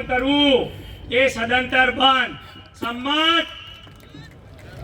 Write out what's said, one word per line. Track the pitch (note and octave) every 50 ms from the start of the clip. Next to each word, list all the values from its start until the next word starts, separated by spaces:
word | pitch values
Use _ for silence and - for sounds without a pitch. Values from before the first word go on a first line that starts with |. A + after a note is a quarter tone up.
| A#3
કરવું, | A#3 B3+ B3+ C4 C#4 C#4+ D4 D4 C#4 C4 G#3+ - - - - - - - - - -
એ | A#3 B3 C4+ B3+
સદંતર | B3+ A3+ A3+ A3+ B3 B3+ B3+ B3 C#4 B3+ B3+ B3
બંધ. | A#3+ C4+ C4 C4+ C4+ B3+ B3 - D3 - - - - - - - -
સંમત? | - - A#3 A#3+ B3 B3+ C#4 D4 D#4 D#4+ E4 E4 E4 - - - - - - - - - - - - - - - D3 D3+ - - - - - - - - - - -